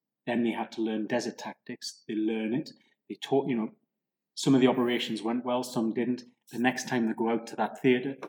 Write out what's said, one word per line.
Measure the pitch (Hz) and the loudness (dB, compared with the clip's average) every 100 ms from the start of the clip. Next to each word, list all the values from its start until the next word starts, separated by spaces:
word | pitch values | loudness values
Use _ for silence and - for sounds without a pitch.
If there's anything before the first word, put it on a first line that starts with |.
| _ _ - | _ _ -4
Then | 120 | 0
they | 117 | 0
had | 110 110 | -2 -6
to | - | -4
learn | 110 110 104 | -2 -2 -2
desert | 120 110 - | -2 -2 -8
tactics. | 110 - - 120 - - - | -12 -14 -14 -12 -12 -16 -6
They | |
learn | 107 107 110 110 | -2 0 0 0
it. | 127 165 - _ _ _ | -2 -4 -12 _ _ _
They | |
taught, | 104 - 139 139 | -12 0 0 2
you | 117 | 0
know, | 110 - _ _ _ _ _ | -2 -6 _ _ _ _ _
some | - 147 | -2 4
of | 131 | 6
the | 123 | 6
operations | 127 120 120 107 110 | 6 2 0 -2 -4
went | 107 123 | -2 -2
well, | 123 123 | 0 -2
some | 123 123 110 | -2 -2 0
didn't. | 123 120 120 - _ _ | 0 -2 -2 -6 _ _
The | 113 | 0
next | 127 123 - | 0 0 -2
time | 123 113 | 0 0
they | |
go | 107 113 | 0 0
out | 117 - | 0 -2
to | - | -4
that | 107 - | -4 2
theatre, | 135 123 139 135 | 4 4 2 -6